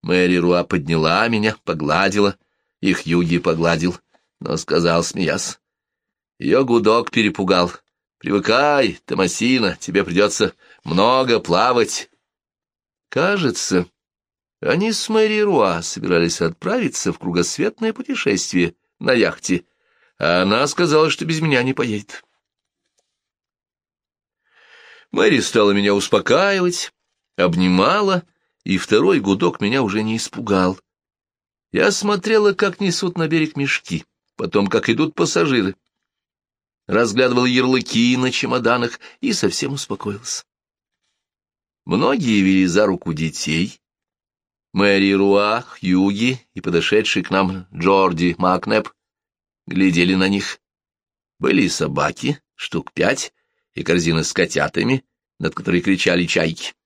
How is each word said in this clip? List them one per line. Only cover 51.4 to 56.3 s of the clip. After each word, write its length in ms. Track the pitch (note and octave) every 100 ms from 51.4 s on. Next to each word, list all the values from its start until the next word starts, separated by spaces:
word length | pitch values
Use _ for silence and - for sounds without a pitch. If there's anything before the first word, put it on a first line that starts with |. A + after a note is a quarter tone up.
| - -
и 60 | F#2+
собаки, 720 | - D3+ C#3 D3 - B2 C#3+ _
штук 380 | _ - - -
пять, 420 | - G2+ C3+ - _ _ _ _
и 80 | -
корзина 400 | - F2 E2 D#2+
с 100 | D#2
котятами, 720 | - F2 D2 D2 - A2 C3 _ _ _ _
над 160 | F2
которой 260 | - - F2
кричали 460 | F#2 F#2 - F2+
чайки. 480 | E2+